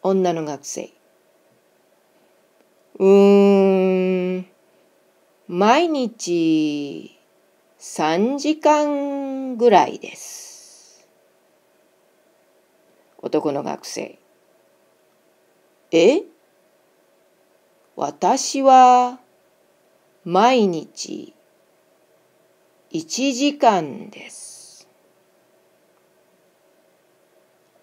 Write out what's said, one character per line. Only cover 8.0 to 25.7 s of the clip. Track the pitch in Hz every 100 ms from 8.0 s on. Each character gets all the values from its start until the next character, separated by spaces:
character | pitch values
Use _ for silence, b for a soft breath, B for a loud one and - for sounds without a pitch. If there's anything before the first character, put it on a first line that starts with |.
| 156 165 220 277
時 | 285 311
間 | 311 302 294 285 285 277 269 269 262 247
ぐ | 240
ら | 196 135
い | -
で | - -
す。 | - - - - - - _ _ _ _ _ _ _ _ _ _ _ _ _ _ _ _ _ _ _ _ _ _ _ _
男 | - - 156
の | 139
学 | - - -
生。 | - - - _ _ _ _ _ _ _ _ _ _ _ _ _ _ _ _ _
え？ | 165 180 311 - _ _ _ _ _ _ _ _ _ _ _ _ _ _ _ _
私 | - 143 - 185 262 - 277
は | 269 262 254 247 247 254 _ _ _ _ _ _ _ _ _ _
毎 | - 175 233 262 202
日 | 170 - - - - - _ _ _ _ _ _ _ _ _ _ _ _ _ _ _ _
一 | 165 - - 269
時 | 247 285 294
間 | 247 196 151 123 -
で | - -
す。 | - - - - - _ _ _ _ _ _ _ _ _